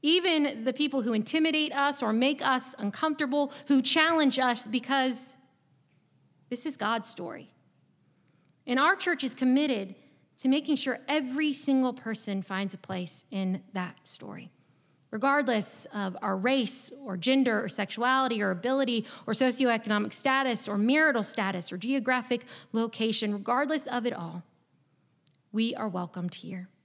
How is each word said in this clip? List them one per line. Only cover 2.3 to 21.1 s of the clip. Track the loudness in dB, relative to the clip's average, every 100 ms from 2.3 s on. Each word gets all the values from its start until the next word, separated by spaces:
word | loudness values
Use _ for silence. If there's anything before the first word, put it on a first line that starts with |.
| 2
us | 2 0 -2 -6
uncomfortable, | -6 -2 -2 0 0 0 0 -4 2
who | 4
challenge | 4 4 4 6 4 4
us, | 2 0 -2
because | -4 0 2 2 -2 -10 -20 _ _ _ _ _ _ _ _ _ _ _
this | -8 -6
is | -4
God's | -2 -2 -4
story. | -10 -10 -12 -16 _ _ _ _ _ _ _ _ _ _ _ -2
And | 2
our | 4 4
church | 0 0 -2
is | 0
committed | 4 4 4 0 -4 -12 -20 _ _ -4
to | 2
making | 2 2 -2
sure | 0 -4 0
every | -2 0 0 0
single | 0 2 2 2
person | -2 -6 -6 -4 -4
finds | -4 -4 -4
a | -8
place | -8 -8 -6 -10 -8
in | -4 -2 -2 -4
that | -6 -6 -10 -18
story, | -16 -14 -14 -18 _ _ _ _ _ _
regardless | 0 2 4 2 0 0 -8 -8
of | -4 -4 -4
our | -2 0
race | 2 2 0 -4 -8 -12
or | -10 -4
gender | 2 4 4 2
or | -2
sexuality | -4 -6 0 2 2 2 0
or | 0
ability | 0 0 0 2 0 -4 -10 -4
or |
socioeconomic | 2 2 4 2 2 2 0 0
status | -2 0 2 2 -2 -2
or | 0
marital | 4 4 4